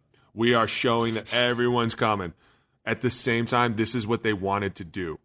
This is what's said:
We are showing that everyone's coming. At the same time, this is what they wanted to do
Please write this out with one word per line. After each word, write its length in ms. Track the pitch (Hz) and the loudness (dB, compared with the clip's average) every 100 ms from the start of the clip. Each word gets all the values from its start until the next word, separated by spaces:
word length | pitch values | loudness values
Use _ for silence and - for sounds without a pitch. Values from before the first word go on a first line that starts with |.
| _ _ _ | _ _ _
We 200 | 104 117 120 | 0 2 4
are 120 | 107 | 2
showing 460 | - 127 117 117 | 0 0 2 0
that 180 | 113 101 | -4 -2
everyone's 640 | 120 123 120 123 120 117 - | 0 2 2 0 2 0 0
coming. 380 | 113 101 87 - _ _ _ _ 113 | 0 0 -4 -12 _ _ _ _ -6
At 160 | 113 | -2
the 80 | 123 | 0
same 340 | - 127 117 117 | 0 2 0 2
time, 300 | 120 120 107 | 2 2 0
this 200 | 110 123 | 0 0
is 100 | 104 | -2
what 180 | 117 | -2
they 100 | 113 | 0
wanted 420 | 101 95 101 98 - | -2 0 -2 -2 -6
to 80 | |
do 360 | 87 95 85 76 | -10 -8 -8 -8